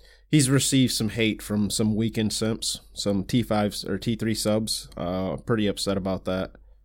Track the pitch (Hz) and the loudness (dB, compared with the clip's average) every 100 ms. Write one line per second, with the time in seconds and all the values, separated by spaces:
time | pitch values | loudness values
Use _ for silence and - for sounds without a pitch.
0 | - - - 151 131 135 - 135 123 - | -20 -18 2 4 6 4 4 4 4 2
1 | 110 110 110 - - 104 101 - 110 107 | -2 0 0 0 -2 0 0 0 0 2
2 | 113 117 107 - 110 117 - - - - | 0 0 -2 0 -2 -2 -4 -6 -10 -6
3 | 101 101 - 123 110 107 104 - - 98 | 0 0 2 0 2 0 0 -2 -4 -4
4 | 120 113 110 107 107 107 110 - - - | -2 -2 -2 0 2 0 0 -6 -8 -8
5 | 87 92 92 69 - 113 101 - 98 98 | -4 -2 -4 -4 -2 0 0 0 -2 0
6 | 95 92 - 92 - - - - | -2 -4 -2 -4 -4 -10 -20 -20